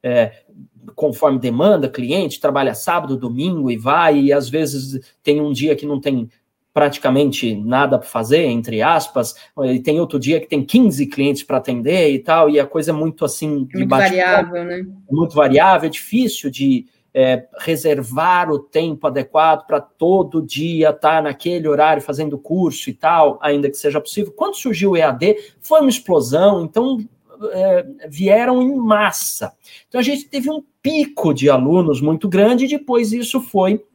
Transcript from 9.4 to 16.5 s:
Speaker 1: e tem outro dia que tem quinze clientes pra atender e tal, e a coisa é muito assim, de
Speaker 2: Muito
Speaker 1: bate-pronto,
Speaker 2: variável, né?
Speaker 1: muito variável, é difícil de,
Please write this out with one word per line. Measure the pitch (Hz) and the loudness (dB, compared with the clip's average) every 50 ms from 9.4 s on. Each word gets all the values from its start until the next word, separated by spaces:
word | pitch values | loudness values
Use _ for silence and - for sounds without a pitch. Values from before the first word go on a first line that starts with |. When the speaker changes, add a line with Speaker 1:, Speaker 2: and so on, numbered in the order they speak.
| - _ _ - 139 | -20 _ _ -4 -2
Speaker 1:
e | 127 127 123 | -2 -2 -2
tem | 127 151 151 160 | 0 -2 0 0
outro | 170 165 - 139 | -2 -2 -4 -4
dia | 117 135 160 156 | -2 0 -2 -2
que | - | -2
tem | - - 147 139 | -2 -4 -4 -4
quinze | - - 240 254 214 143 135 143 | 2 4 4 4 4 2 0 -4
clientes | 139 - - 139 143 139 139 | -4 -2 -2 0 0 0 -2
pra | - _ 147 | -4 _ -4
atender | 127 - - 127 120 117 139 175 185 170 147 | -2 -2 -2 -6 -4 -2 0 2 4 4 2
e | 139 135 | 2 0
tal, | - - 160 165 160 151 | 0 0 2 4 4 4
e | 147 143 | 4 2
a | 139 | 0
coisa | 139 - 165 156 160 | 0 -2 -4 -2 -2
é | 160 | -2
muito | 151 156 160 156 - 160 | -2 -2 -4 -4 -4 -6
assim, | 135 - - 160 156 147 143 131 | -6 -4 -6 -6 -4 -4 -4 -4
de | 131 - | -6 -4
Speaker 2:
Muito | 127 127 127 | -4 -2 0
Speaker 1:
bate-pronto, | 135 - 196 190 185 185 | 2 2 2 2 2 0
Speaker 2:
variável, | 180 185 180 180 180 170 175 175 175 | 0 2 2 2 0 0 -6 -8 -8
né? | 175 175 180 185 190 - - - _ | -8 -8 -8 -10 -12 -14 -20 -10 _
Speaker 1:
muito | 135 156 170 165 - | -2 -2 -2 0 2
variável, | 147 147 131 131 147 165 190 190 165 160 156 | 2 2 4 6 6 6 6 4 4 2 -2
é | |
difícil | 147 - - - - 240 254 220 - - - | -6 -8 -10 -2 0 0 0 0 -2 -4 -8
de, | 139 | -8